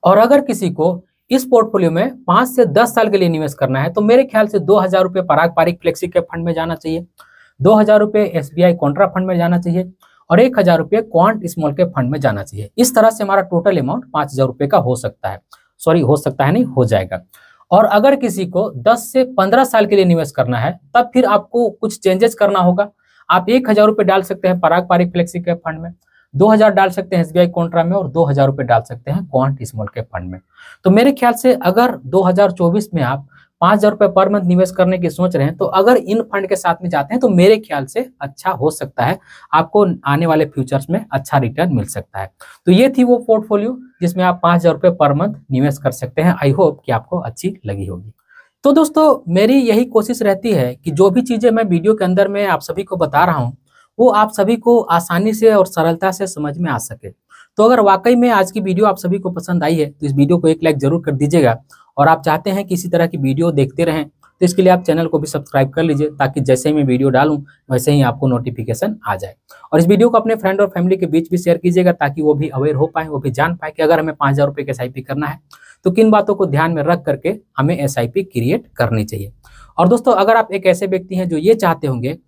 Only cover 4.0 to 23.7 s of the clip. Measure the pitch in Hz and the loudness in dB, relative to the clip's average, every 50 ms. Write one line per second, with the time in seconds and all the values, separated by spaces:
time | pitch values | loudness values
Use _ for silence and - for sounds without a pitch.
4 | 208 214 233 254 269 269 - 214 214 208 208 196 160 147 202 208 185 185 180 190 | 2 4 4 4 4 2 0 0 0 0 -2 -4 0 2 2 2 2 2 2 2
5 | 185 180 180 190 180 180 151 147 165 170 170 - 165 175 175 - - 170 165 - | 0 0 -2 -6 -2 0 2 2 2 0 2 0 0 0 -2 -2 -2 -4 -2 -2
6 | - 175 - 180 170 - - 170 165 170 170 160 160 165 165 160 _ 160 160 165 | -8 -2 -2 -4 -4 -2 -10 -8 -4 -4 -4 -4 -4 -6 -6 -8 _ -6 -6 -6
7 | 175 _ _ _ - _ _ _ _ _ _ _ 127 185 220 214 214 214 214 208 | -8 _ _ _ -20 _ _ _ _ _ _ _ 2 4 4 4 4 4 4 4
8 | 208 208 214 208 208 180 170 165 143 143 151 165 175 180 170 175 156 143 143 165 | 2 2 0 -2 -2 0 -2 -6 -8 -6 -2 2 2 2 2 2 -2 -2 2 2
9 | 196 190 - 185 185 185 185 175 170 170 175 175 175 175 170 180 185 180 - _ | 0 0 0 -4 -4 -2 -2 0 0 0 0 0 0 -2 -2 -4 -4 -6 -12 _
10 | _ _ _ _ _ _ 165 190 247 262 254 226 190 180 170 160 170 170 202 220 | _ _ _ _ _ _ 4 4 4 4 2 2 2 2 2 2 0 0 -2 -2
11 | 220 - - 165 175 208 220 214 180 170 - 170 156 147 143 143 180 170 - 143 | -2 0 0 2 2 2 0 -2 -8 -10 -8 -4 -4 -4 0 -2 -2 -2 0 -4
12 | 127 123 147 151 135 127 104 101 98 - - 104 104 - _ - 247 247 - 220 | -4 -4 -4 -2 -2 -2 -2 -2 -8 -12 -12 -14 -14 -12 _ 0 0 2 4 4
13 | 220 226 220 220 214 196 196 196 185 - 180 170 175 202 190 170 - 127 175 247 | 4 4 2 0 -4 0 0 -2 0 0 -4 0 0 0 0 0 -2 -2 -4 -6
14 | - - - 151 147 143 135 131 135 127 127 _ 143 139 - 180 - 123 127 120 | -8 -6 -6 -6 -6 -4 -2 -2 -2 -2 0 _ -2 0 0 0 2 0 -4 -4
15 | - 104 - _ - 95 90 - _ _ - _ _ _ _ _ - 160 160 170 | -4 -10 -10 _ -10 -10 -10 -10 _ _ -20 _ _ _ _ _ 0 0 2 2
16 | 143 123 147 143 - 143 139 - 139 139 175 233 247 - - 131 123 110 110 98 | 2 2 0 0 0 -6 -2 0 0 0 2 0 0 -2 0 0 0 2 2 0
17 | 95 92 92 90 - _ _ _ _ _ _ _ _ _ 180 196 220 196 202 208 | 0 -2 -8 -12 -12 _ _ _ _ _ _ _ _ _ 4 4 4 4 2 4
18 | 214 277 277 277 262 226 180 185 190 180 - 180 208 220 160 127 117 214 233 233 | 4 4 2 2 0 -4 -4 -4 -6 -4 -2 -4 -4 -4 -6 -2 0 0 0 0
19 | 226 - - 262 254 254 254 - 190 196 214 262 269 254 - 220 214 185 208 196 | -2 -4 0 0 0 0 0 -2 0 2 4 2 2 2 2 0 2 2 2 2
20 | 185 180 170 165 160 143 - - 123 120 123 117 117 151 175 - _ _ _ 240 | 4 4 2 2 0 -4 -4 -4 -2 -2 -2 -2 -2 -4 -6 -8 _ _ _ 0
21 | 247 240 _ 254 254 - 208 208 - _ - 240 240 214 214 _ - 220 214 - | 0 2 _ 0 2 2 2 0 -2 _ -2 -2 -2 -2 -2 _ -8 -8 -8 -2
22 | - 190 185 190 226 233 233 - 208 202 202 190 180 180 180 190 202 202 _ _ | -2 0 2 2 2 0 2 0 0 0 2 2 2 2 2 0 -2 -4 _ _
23 | _ _ _ _ _ - 165 185 180 196 233 254 254 220 | _ _ _ _ _ 0 0 0 2 2 0 0 2 2